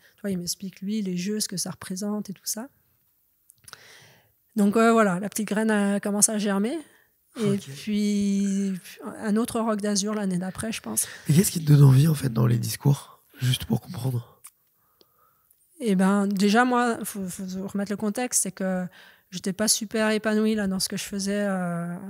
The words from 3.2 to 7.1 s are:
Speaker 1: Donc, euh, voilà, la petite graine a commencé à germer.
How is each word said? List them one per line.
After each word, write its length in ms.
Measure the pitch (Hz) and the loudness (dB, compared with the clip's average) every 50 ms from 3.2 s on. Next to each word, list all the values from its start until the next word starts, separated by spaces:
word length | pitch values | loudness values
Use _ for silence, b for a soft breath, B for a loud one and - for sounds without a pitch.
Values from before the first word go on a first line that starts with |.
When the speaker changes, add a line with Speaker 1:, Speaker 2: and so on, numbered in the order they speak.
| _ _ _ _ _ - _ _ _ B B B B B B B B B B B B B B _ _ _ _ | _ _ _ _ _ -20 _ _ _ B B B B B B B B B B B B B B _ _ _ _
Speaker 1:
Donc, 200 | 214 202 208 196 | 2 2 4 4
euh, 160 | 226 226 233 | 6 6 6
voilà, 260 | 226 226 214 196 175 180 | 6 6 4 4 2 0
la 100 | 208 196 | -4 -4
petite 200 | - - 214 - | -4 -6 -4 -2
graine 220 | 202 214 226 220 | -2 0 2 2
a 280 | 214 202 202 202 202 202 | 2 2 2 2 0 0
commencé 320 | - 208 202 208 196 - | -2 -2 0 2 0 0
à 80 | 220 208 | 0 0
germer. 400 | 202 208 196 196 202 208 339 330 - b b b b b | 0 0 0 0 0 0 -2 -6 -8 b b b b b